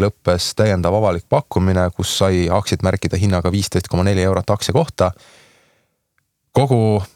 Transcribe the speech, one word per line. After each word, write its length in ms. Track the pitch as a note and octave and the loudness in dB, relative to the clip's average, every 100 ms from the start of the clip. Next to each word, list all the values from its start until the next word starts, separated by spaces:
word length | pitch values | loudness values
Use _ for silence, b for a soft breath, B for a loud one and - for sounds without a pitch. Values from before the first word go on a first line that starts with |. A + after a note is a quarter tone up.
lõppes 460 | G2+ - - F2+ - | 0 -2 -2 -2 -2
täiendav 460 | - G#2+ F#2+ E2+ G#2 | 0 0 2 0 2
avalik 260 | G#2+ E2+ - | 0 -2 0
pakkumine, 540 | C#3+ - - F#2 F#2 F2+ - | -2 0 0 2 2 0 -2
kus 220 | G2 - | -4 0
sai 320 | F#2+ F2+ E2+ | 0 2 0
aktsiat 300 | F#2 - - | 0 -2 -2
märkida 320 | F#2 - E2+ G#2+ | -2 -2 -2 0
hinnaga 320 | G#2 F2+ F2 | 0 0 0
viisteist 340 | G2 F#2+ - - | -2 -2 -4 -2
koma 160 | F2 | -2
neli 220 | G2 F#2+ F#2 | 0 0 0
eurot 240 | F#2 F#2 | -2 -2
aktsia 220 | G#2 - - | -4 -2 -2
kohta. 380 | D#3+ - F#2 - b b b b b b b b _ _ _ _ _ | -2 0 -2 -2 b b b b b b b b _ _ _ _ _
Kogu 480 | B2 C3+ B2 A2 G#2 F#2 | 0 2 4 2 2 -2